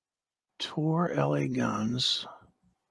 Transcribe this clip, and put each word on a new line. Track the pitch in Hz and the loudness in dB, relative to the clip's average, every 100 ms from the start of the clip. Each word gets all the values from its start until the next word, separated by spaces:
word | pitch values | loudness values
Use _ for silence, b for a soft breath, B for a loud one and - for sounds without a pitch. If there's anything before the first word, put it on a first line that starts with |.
| _ _ _ _ _ - | _ _ _ _ _ -12
tour | - - 156 160 175 143 | -8 -2 0 2 2 2
L | 143 147 | 2 2
A | 139 | 0
Guns. | 123 117 107 110 123 - - - B B _ _ _ _ | 0 0 0 -2 0 0 0 -4 B B _ _ _ _